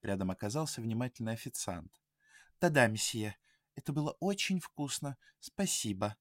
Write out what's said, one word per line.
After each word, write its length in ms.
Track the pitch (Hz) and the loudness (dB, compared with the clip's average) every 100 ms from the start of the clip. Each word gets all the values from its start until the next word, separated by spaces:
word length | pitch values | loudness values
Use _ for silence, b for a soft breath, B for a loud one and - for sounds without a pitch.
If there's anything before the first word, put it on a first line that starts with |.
Рядом 280 | - 98 95 | -2 0 0
оказался 500 | 92 104 127 156 - | -2 -2 -2 -2 -4
внимательный 540 | 113 113 127 - 113 | -2 -2 -2 -4 -4
официант. 680 | 113 - - - 87 85 _ _ _ B B B _ | -4 -6 -8 -6 -6 -10 _ _ _ B B B _
«Да-да, 260 | 175 151 120 | 4 8 6
месье, 500 | 110 - 117 107 101 b b b | 6 -2 -2 -4 -6 b b b
это 180 | - - | -12 -4
было 200 | 147 151 - | -2 -2 0
очень 400 | 190 202 - 190 | -2 0 0 0
вкусно, 580 | - - 143 - 143 139 b b | -2 -4 -4 -2 -6 -10 b b
спасибо. 760 | - - 196 - 113 95 104 101 | -20 -2 0 0 -2 0 -2 -4